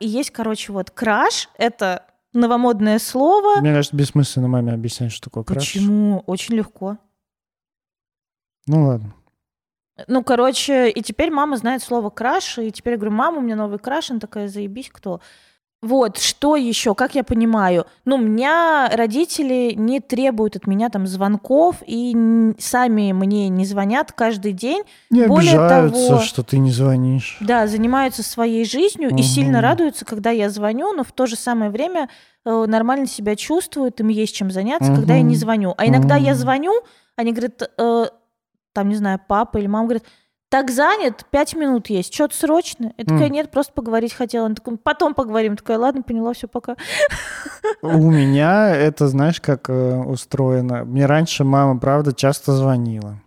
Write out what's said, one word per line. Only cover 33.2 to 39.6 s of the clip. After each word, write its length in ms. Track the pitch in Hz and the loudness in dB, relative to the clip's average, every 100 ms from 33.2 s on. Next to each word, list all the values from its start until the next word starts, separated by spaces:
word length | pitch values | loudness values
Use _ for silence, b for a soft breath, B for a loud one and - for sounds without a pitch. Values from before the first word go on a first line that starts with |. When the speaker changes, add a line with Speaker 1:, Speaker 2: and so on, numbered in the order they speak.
| 208 208 | -4 -4
Speaker 1:
чувствуют, 640 | - 330 - 294 254 - | -2 -2 -2 -4 -4 -2
им 80 | 220 | -2
есть 260 | 214 214 | 0 -2
чем 160 | - 196 | -4 -4
заняться, 400 | 185 208 320 277 | -2 -2 0 2
когда 260 | - 156 160 | 2 4 4
я 40 | |
не 120 | 156 | 4
Speaker 2:
Мгм. 60 | 156 | 2
Speaker 1:
звоню. 340 | 220 220 185 - | 0 0 -2 0
А 100 | - | 4
иногда 300 | 262 - 285 | 4 4 4
я 140 | 269 | 4
Speaker 2:
Мгм. 80 | 262 | 2
Speaker 1:
звоню, 320 | 254 269 339 466 b b b - | 0 0 0 -2 b b b -4
они 160 | 233 | -4
говорят, 380 | 233 240 - 226 - | -2 -6 -6 -10 -2
э, 280 | 233 233 226 - _ _ _ _ _ | 0 2 0 -6 _ _ _ _ _
там, 160 | 208 202 | -2 -2
не 80 | 208 | 0
знаю, 240 | 202 190 - | -2 -4 -2
папа 300 | 202 226 | -2 0
или 80 | 214 | -2